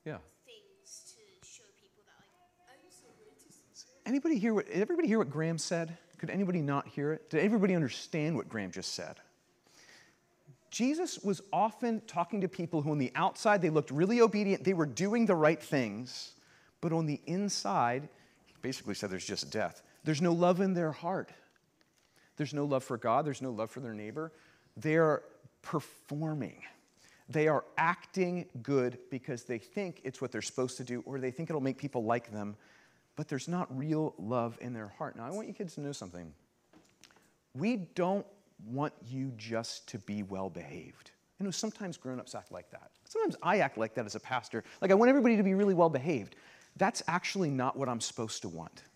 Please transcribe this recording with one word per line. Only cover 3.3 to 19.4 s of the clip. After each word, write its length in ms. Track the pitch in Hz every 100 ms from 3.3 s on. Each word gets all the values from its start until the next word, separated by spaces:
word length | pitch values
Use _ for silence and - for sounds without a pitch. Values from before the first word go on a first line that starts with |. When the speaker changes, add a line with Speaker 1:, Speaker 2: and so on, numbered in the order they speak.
| _ - - _ - - - -
Speaker 1:
Anybody 320 | 269 330 269
hear 160 | 226
what, 120 | 208 -
did 140 | 170
everybody 280 | 214 339 311
hear 100 | 226
what 120 | 139
Graham 280 | 139 160 165
said? 380 | - 170 165 170 _ -
Could 120 | 165
anybody 300 | 180 190 175
not 280 | 143 139 -
hear 240 | - 143
it? 180 | 156 -
Did 140 | 160
everybody 300 | 196 226 190
understand 640 | 180 135 - - 165 151 151
what 120 | -
Graham 220 | 113 95
just 240 | 92 -
said? 220 | - 80 - - _ _ _ _ - - - - _ _ _ - 135 _
Jesus 480 | - 247 311 359 -
was 200 | 208 185 -
often 500 | 165 220 - 240 220 -
talking 340 | 170 175 208
to 60 | 185
people 340 | - 170 160
who 80 | 147
on 80 | 151
the 120 | 127
outside, 480 | 147 180 - 220 208
they 80 | 165
looked 200 | 156 143
really 300 | 139 190 240
obedient, 440 | 226 208 202 190
they 100 | 147
were 120 | 185 147
doing 380 | 117 196 233
the 100 | 220
right 280 | 175 151 165
things, 720 | - 147 113 101 127 - - - _ - _ _
but 120 | 135
on 140 | 165 156
the 140 | 143 -
inside, 840 | 180 202 - 196 185 120 127 151 - _ _ _
he 80 | _
basically 340 | 123 127 101
said 160 | 98 101
there's 140 | 92
just 260 | - 98